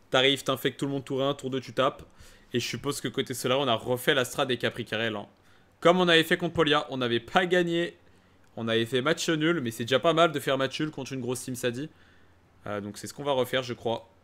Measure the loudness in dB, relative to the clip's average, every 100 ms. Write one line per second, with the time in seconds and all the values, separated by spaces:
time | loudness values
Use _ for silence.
0 | 0 4 4 2 -2 -2 -2 -2 -4 -4
1 | -4 -2 0 -2 -4 -6 -6 0 0 0
2 | -18 -20 -20 -20 -4 -4 -2 -6 -4 -4
3 | -4 -4 -4 -4 0 2 2 0 0 -2
4 | 2 2 2 -2 -2 0 -2 -4 -6 -2
5 | -2 -4 -8 _ -20 -20 _ _ 4 4
6 | 6 4 4 0 -2 0 2 2 0 -4
7 | 0 -2 2 2 4 2 2 0 -4 -8
8 | -20 -20 _ _ _ -8 0 0 2 0
9 | 0 0 0 0 2 0 -2 -6 0 2
10 | 4 4 4 2 -2 0 0 -2 -6 -6
11 | -8 -6 -4 -6 -6 -4 -4 -4 -10 -12
12 | -20 -20 -20 _ _ _ -8 -6 -8 -10
13 | -14 -8 -2 0 2 0 -2 -6 -4 -4
14 | -6 _